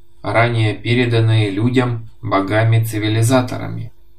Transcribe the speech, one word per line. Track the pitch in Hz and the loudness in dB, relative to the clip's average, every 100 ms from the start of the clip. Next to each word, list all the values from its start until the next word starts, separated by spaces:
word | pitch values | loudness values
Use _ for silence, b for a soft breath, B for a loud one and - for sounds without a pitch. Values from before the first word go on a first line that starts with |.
| - - | -20 -14
ранее | - 110 117 113 107 | -4 0 0 2 0
переданные | 98 110 120 117 113 110 110 104 | -2 -2 0 2 2 2 2 2
людям | 95 120 127 123 117 - - | 0 0 2 0 -2 -10 -12
богами-цивилизаторами. | - 98 98 107 113 113 - 107 107 110 117 131 123 - 57 113 - - - | -4 -2 0 0 2 2 0 -2 -2 0 2 2 0 -6 -8 -10 -12 -14 -20